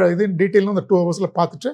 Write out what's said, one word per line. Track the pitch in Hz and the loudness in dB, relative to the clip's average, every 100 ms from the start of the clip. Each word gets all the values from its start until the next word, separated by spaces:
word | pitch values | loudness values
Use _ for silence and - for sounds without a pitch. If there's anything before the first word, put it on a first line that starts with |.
| 180 | 4
இதையும் | 175 208 170 | 2 -2 0
டீட்டெயிலும் | 196 208 196 | 2 2 0
அந்த | 190 - | -2 0
டூ | 190 | 0
ஹவர்ஸ்ல | 175 175 180 - | 2 -2 -4 -2
பார்த்துட்டு | 170 143 254 | -4 -4 -10